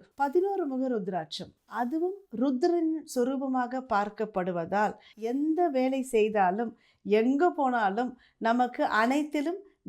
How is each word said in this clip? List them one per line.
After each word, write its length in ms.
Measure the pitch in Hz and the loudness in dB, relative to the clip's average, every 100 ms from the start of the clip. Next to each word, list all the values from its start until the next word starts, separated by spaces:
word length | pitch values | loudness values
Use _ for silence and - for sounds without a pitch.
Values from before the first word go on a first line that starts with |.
| - - | -14 -4
பதினோரு 440 | 277 339 392 392 302 | 0 2 0 0 -2
முக 180 | 262 262 | -2 -2
ருத்ராட்சம், 600 | 233 185 180 156 - 175 - _ 214 | -2 -2 -4 -6 -10 -14 -18 _ -6
அதுவும் 340 | 240 320 359 392 - 214 | -4 -2 -2 -4 -10 -2
ருத்ரன் 500 | 269 254 349 349 320 320 - | 0 2 2 2 0 -2 -4
சொரூபமாக 680 | 254 247 269 269 254 240 254 254 | -2 -2 -2 -2 -2 -2 -6 -2
பார்க்கப்படுவதால் 1040 | 202 208 208 214 196 180 175 165 196 208 - - - 220 | -2 -2 -4 -6 -4 -4 -4 -4 -2 -2 -4 -14 -10 -6
எந்த 300 | 262 311 320 349 262 | -2 0 2 2 2
வேலை 240 | 262 269 254 | 0 0 0
செய்தாலும் 580 | 226 214 208 185 196 233 - _ _ 196 | 2 2 4 2 2 -4 -8 _ _ 0
எங்க 440 | 214 233 285 359 349 | 2 4 4 2 4
போனாலும் 520 | 269 240 202 202 247 - _ _ 226 | 0 2 0 0 -4 -6 _ _ 0
நமக்கு 360 | 240 247 247 294 - | 2 2 0 0 2
அனைத்திலும் 580 | 233 285 302 302 285 381 - _ | 2 2 0 -2 -2 -4 -10 _